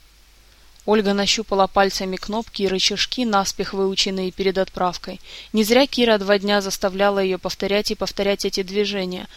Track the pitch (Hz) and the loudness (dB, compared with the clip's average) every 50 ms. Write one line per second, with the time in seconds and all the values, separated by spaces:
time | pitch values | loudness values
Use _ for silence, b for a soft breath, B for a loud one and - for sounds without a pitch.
0 | - _ _ _ _ _ - - b b b b b b b b - - 214 220 | -20 _ _ _ _ _ -20 -20 b b b b b b b b 0 2 4 4
1 | 196 202 202 202 202 190 - 233 214 - 202 196 190 185 - 202 196 196 - - | 4 4 2 2 2 0 0 -2 -2 0 2 2 2 2 4 4 2 2 2 -2
2 | 196 190 185 180 - - 202 226 226 - - - 196 190 190 185 - - 208 190 | -4 -4 -6 -6 -6 -4 -4 -4 -4 -6 -4 -2 0 0 0 0 0 0 0 0
3 | - - - 254 247 226 208 196 190 190 - - 185 - - 196 196 190 196 - | -2 -4 -2 -2 0 2 2 2 2 0 -2 -4 -6 -4 -2 -2 0 0 0 0
4 | - 202 190 190 185 185 - - 190 190 185 190 190 - - - 185 180 175 - | -2 -2 -2 -2 -4 -4 -4 -2 0 0 0 0 -2 -2 -2 -2 -2 -2 -2 -4
5 | - 190 185 - B B B B B B - 214 214 202 240 254 285 269 - 247 | -8 -12 -14 -14 B B B B B B 0 2 2 4 4 2 2 2 2 2
6 | 240 226 220 208 196 190 208 196 190 202 208 202 196 196 185 - - 196 180 190 | 2 4 4 2 4 2 2 2 2 2 2 2 0 -2 -4 -2 -2 -2 0 2
7 | 202 202 202 196 190 190 185 175 - 185 - - 196 190 196 208 208 - 214 - | 2 2 4 2 2 0 0 -2 -4 -6 -6 -4 -2 0 0 0 0 -2 -4 -4
8 | 196 180 - - 196 202 202 - - 196 - 196 190 180 190 208 208 202 208 196 | -4 -4 -2 -2 0 0 0 0 -2 -2 -2 -2 -4 -2 -2 -2 -2 0 -2 -4
9 | 185 180 185 - - B B | -4 -4 -6 -8 -10 B B